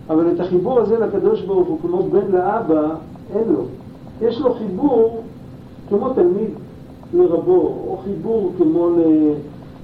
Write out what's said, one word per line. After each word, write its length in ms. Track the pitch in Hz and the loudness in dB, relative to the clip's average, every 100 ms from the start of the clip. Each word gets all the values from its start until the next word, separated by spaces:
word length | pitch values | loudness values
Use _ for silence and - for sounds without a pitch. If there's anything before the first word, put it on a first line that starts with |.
| - | -2
אבל 220 | 156 170 | 2 2
את 60 | - | 0
החיבור 400 | - 180 226 254 | 0 0 2 2
הזה 180 | 208 226 | 2 2
לקדוש 440 | 196 190 196 220 | 0 0 2 0
ברוך 260 | 185 190 170 | 0 0 2
הוא, 100 | 156 | 0
כמו 200 | 170 180 | -2 -2
בן 300 | 160 196 202 | 2 2 2
לאבא, 600 | 185 185 220 - 156 151 160 - - - | 0 0 -2 2 2 2 -4 -10 -18 -8
אין 180 | 202 226 | -4 0
לו. 100 | 160 - - - - - - | 0 -2 -10 -18 -20 -18 -4
יש 180 | 226 240 | -2 0
לו 140 | 254 | -2
חיבור 680 | - 214 180 285 233 226 226 - - - - - - - | -2 -4 0 2 4 2 0 -12 -16 -18 -18 -20 -16 -4
כמו 240 | 202 180 | -2 0
תלמיד 380 | 170 180 196 214 - - - - - - | 2 2 2 -2 -6 -14 -18 -20 -20 -2
לרבו, 600 | 175 175 165 151 180 156 - - | 2 4 2 4 4 2 -2 -8
או 100 | - | -8
חיבור 480 | 202 165 190 226 185 - | -6 -6 -2 -2 -2 2
כמו 320 | 160 160 170 | 2 2 2
ל-, 420 | 170 160 156 151 147 143 - - - | 2 4 4 4 0 -6 -16 -18 -18